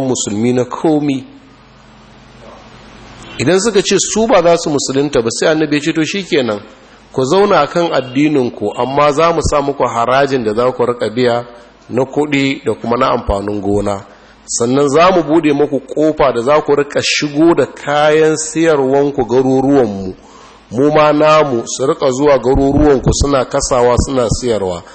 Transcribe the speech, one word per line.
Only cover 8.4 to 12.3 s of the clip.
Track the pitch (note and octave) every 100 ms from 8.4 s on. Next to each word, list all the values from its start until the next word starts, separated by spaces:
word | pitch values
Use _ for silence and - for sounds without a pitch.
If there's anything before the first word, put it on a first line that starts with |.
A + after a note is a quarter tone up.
| A#2+ - G#2 -
amma | B2 C#3 D3
za | C#3 E3
mu | E3
sa | - D3
muku | C#3+ C3+
harajin | B2+ A#2+ A#2 C3 C#3+ C3+
da | G#2+
za | G#2+ B2+
ku | B2+
riƙa | A#2+ A#2+ A2 A2+
biya | B2 A#2 - - - _ -
na | A2 C3
kuɗi | D3 D3+